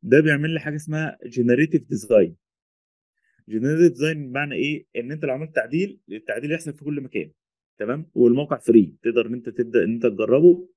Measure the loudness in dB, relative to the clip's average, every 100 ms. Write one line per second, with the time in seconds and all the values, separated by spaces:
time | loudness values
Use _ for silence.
0 | 4 4 4 0 -2 -6 -6 -10 -8 -6
1 | -8 -10 -12 -2 2 2 2 -2 -4 -10
2 | 2 4 4 -2 _ _ _ _ _ _
3 | _ _ _ _ _ -4 -2 4 2 4
4 | -4 -4 -6 -6 -6 -4 -4 -4 _ -10
5 | -10 -8 -6 -6 -4 -6 -2 -4 -4 -8
6 | _ -16 -8 -8 -6 -8 -8 -12 -8 -8
7 | -8 -10 -10 _ _ _ _ _ -8 -6
8 | -8 2 4 4 0 -4 4 4 4 -2
9 | -2 -2 -2 -6 -10 -6 -2 0 0 0
10 | -2 -2 0 6 6 4 0